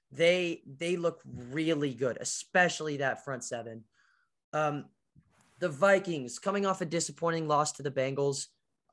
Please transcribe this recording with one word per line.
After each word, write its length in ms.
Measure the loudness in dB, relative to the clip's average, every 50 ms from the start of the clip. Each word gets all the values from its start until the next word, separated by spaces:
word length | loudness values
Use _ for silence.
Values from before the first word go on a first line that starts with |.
| _ _
They, 500 | -2 2 4 4 4 4 2 -2 -4 -6 -10 -14
they 280 | -10 -6 -2 -2 0
look 260 | 0 0 0 -2 -4 -8
really 680 | -14 -14 -12 -12 -8 -4 -2 0 0 2 2 0 -2 -2
good, 220 | -2 -2 -2 -2 -4
especially 760 | -6 -6 -6 -8 -6 0 4 4 4 4 2 0 -4 -4 -2 -2
that 260 | 0 -2 -2 -2 -4
front 180 | -8 -8 -6 -6
seven. 420 | -6 -8 -8 -8 -10 -12 -14 -16 _ _ _ _ _ _ _ _ _ _ _ _ _
Um, 340 | -2 0 0 0 -2 -4 -6 -12 _ _ _ _ _ -20 -20 _ _ _ _ _ _ -4
the 100 | -4 -4
Vikings, 680 | 0 4 4 6 6 6 4 0 -2 -4 -4 -6 -8 -4
coming 300 | -2 0 0 2 2 2
off 140 | 0 0
a 40 | -2
disappointing 600 | -2 0 -2 -2 -2 -4 -2 0 0 0 0 2 2
loss 240 | 4 4 2 2 -2
to 100 | -4 -6
the 60 | -4
Bengals, 580 | -2 0 0 0 0 0 0 0 0 -2 -6 -12 _ _ _ _ _ _ _ _